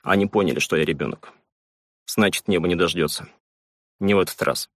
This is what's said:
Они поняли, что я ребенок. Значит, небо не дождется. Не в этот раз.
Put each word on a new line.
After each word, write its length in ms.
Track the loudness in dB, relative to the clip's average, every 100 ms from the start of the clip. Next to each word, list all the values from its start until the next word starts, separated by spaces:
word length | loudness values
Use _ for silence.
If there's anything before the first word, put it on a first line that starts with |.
Они 240 | 2 2 2
поняли, 320 | 2 0 0
что 180 | 0 0
я 80 |
ребенок. 480 | 0 -2 -6 -8 -16 _ _ _ _ _ _ _ -6
Значит, 420 | 0 0 0 -2
небо 200 | 0 2
не 80 | 0
дождется. 520 | 0 0 -2 -4 -12 _ _ _ _ _ _ _
Не 140 | 0
в 40 | 2
этот 220 | 0 -2
раз. 280 | -2 -2 -8